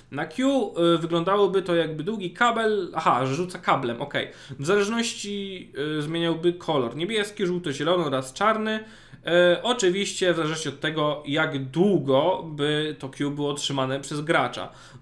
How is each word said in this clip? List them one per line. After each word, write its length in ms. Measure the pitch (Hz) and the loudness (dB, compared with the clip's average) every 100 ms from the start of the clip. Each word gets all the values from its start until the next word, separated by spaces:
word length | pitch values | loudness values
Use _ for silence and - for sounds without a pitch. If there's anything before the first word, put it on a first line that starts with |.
| - | -12
Na 140 | 139 165 | -8 -6
Q, 480 | - 262 277 202 170 170 165 | 0 2 2 0 2 4 4
y, 20 | |
wyglądałoby 640 | 160 170 170 208 196 185 | 2 0 2 4 4 2
to 140 | 180 170 | 2 0
jakby 280 | 160 156 | 0 -4
długi 280 | 160 226 175 | -6 -4 -6
kabel", 600 | - 240 226 220 208 175 - | 0 2 2 0 0 -2 -2
aha, 300 | 180 123 131 | 2 2 2
że 100 | 143 | -2
rzuca 240 | 180 - | -4 -4
kablem, 420 | - 147 123 120 | 0 0 0 -4
okej. 260 | 139 131 - - - 135 | -4 -4 -6 -10 -16 -6
"W 60 | 143 | 0
zależności, 1080 | 208 202 233 233 - 202 202 196 185 - - 151 151 | 2 2 -2 -4 -6 -8 -8 -8 -12 -12 -8 -4 -4
y, 40 | |
zmieniałby 520 | 147 165 170 160 175 | -2 -2 0 0 0
kolor 420 | 175 - 151 117 139 | 0 0 0 0 -2
niebieski, 500 | 180 220 208 - 180 | -2 -2 -2 -2 -2
żółto-zielony 600 | 180 175 135 156 180 151 | -2 -2 -2 2 2 2
oraz 280 | 131 131 | -2 -4
czarny. 500 | - 208 214 214 220 214 - - - - | 0 0 2 -2 -4 -8 -18 -20 -10 2
E, 340 | 175 175 170 | 6 6 4
oczywiście 680 | 220 240 180 190 196 - 185 | 0 2 2 2 -2 0 2
w 20 | 165 | 2
zależności 340 | 151 156 147 | 0 -2 -6
od 100 | 135 | -4
tego, 440 | 151 156 151 143 143 | -4 0 0 0 -2
jak 400 | 147 151 139 131 | 0 0 -2 -2
długo 800 | 156 202 170 135 131 165 185 165 | 2 4 4 4 4 4 0 -4
by 480 | 147 147 151 151 143 | -2 0 0 -2 -6
to 100 | 135 | -10
Q 220 | 135 143 | -4 -4
było 220 | 143 147 | -2 -4
trzymane 460 | 143 - 139 131 139 | -2 -2 -2 -2 -4
przez 220 | 143 147 | -6 -6
gracza. 480 | 156 165 123 - - - - - | 0 0 0 -4 -10 -14 -20 -10